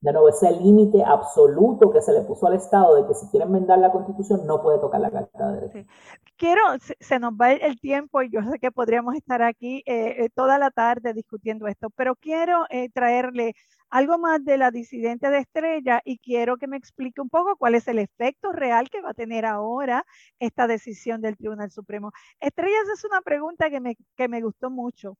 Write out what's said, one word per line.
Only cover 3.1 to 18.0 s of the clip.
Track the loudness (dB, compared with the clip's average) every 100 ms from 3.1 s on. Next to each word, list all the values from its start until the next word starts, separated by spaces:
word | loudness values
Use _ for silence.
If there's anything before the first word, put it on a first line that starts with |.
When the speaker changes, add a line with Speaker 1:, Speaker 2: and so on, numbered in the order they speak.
Speaker 1:
si | -2 0
quiere | -2 2
enmendar | 0 4 4
la | 6
Constitución | 2 -4 -8 -2 -2 0
no | -2
puede | 2 2
tocar | 0 -2
la | -4
Carta | -6 -10 -8 -6
de | -6
Derechos. | -10 -14
Speaker 2:
Sí. | -20 _ -20 -20 _ _
Quiero, | 0 4 2 0
se, | -10 -18
se | -4 -4
nos | -4
va | 0 2
el, | 2
el | 0 -4
tiempo | -6 -6 -4 -4
y | -2
yo | -4
sé | -6 -6
que | -6
podríamos | -4 -2 -2 -2 -8
estar | -6 -2
aquí, | -2 -2 -10 -12 -6
eh, | -4 -4 -4
eh, | -6
toda | -2 0 2
la | 0
tarde | 0 -2 -2 -6
discutiendo | -8 -12 -12 -10 -8 -8
esto, | -10 -12 _
pero | -4
quiero, | -4 -6 -4 0 0 -2
eh, | -6 -8
traerle | -2 0 0 -2 -4 -6 -6 _ _ _
algo | -2 0 0
más | 0 -2
de | 0 0
la | 0
disidente | -2 -12 -8 -6 -4 -2
de | -2
Estrella | -2 -6 -4 -4 -2 -2
y | -2 -12
quiero | -6 -4 -2 -4
que | -8
me | -12
explique | -16 _ -14 -10
un | -4
poco | -2 -2 -2
cuál | 0
es | 0 0
el |
efecto | -4